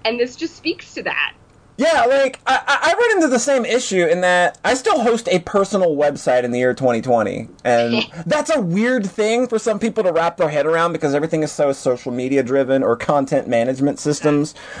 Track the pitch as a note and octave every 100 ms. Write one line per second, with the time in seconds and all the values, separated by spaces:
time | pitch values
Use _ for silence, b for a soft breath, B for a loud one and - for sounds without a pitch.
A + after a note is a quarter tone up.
0 | A3+ A#3+ B3+ - D#4+ - D#4+ F4+ - C#4+
1 | F3+ C#3 D3 - _ _ _ - D#4 C#4+
2 | A#3+ C#4 C4 - C4 C4 - C4+ D#4 F#4
3 | A#4+ G4 D4+ B3 C#4+ C4+ G#3+ A#3+ - F#3
4 | E3+ F3 F3+ F3+ F3 - F#3+ C4 A4 D#4+
5 | A3+ A3+ - F3+ - G3+ F#3+ G3 F3 D3
6 | D3 C3 C#3 B2+ B2 B2 B2+ A#2+ B2+ A2+
7 | B2 A#2 G2 F#2+ A2+ - B2 A#2+ A#2 A#2
8 | G#3+ E3+ E3 D4 D4 D4+ F3+ F#3+ A#3 B3+
9 | G3 - G#3+ A#3 B3 A3 A3+ G3+ A3+ -
10 | F#3 D#3+ F3 - D#3+ D3+ D3+ E3 E3+ E3
11 | D3 C#3+ E3 E3 D3+ - C#3+ C3+ C3+ B2
12 | C3 B2 B2+ C#3 A#2+ C#3 B2+ C3+ B2 A#2
13 | - D3 C3+ C#3+ - A#2 A#2+ C3 C#3+ C#3
14 | D3 D3 D3+ D3 D3+ B B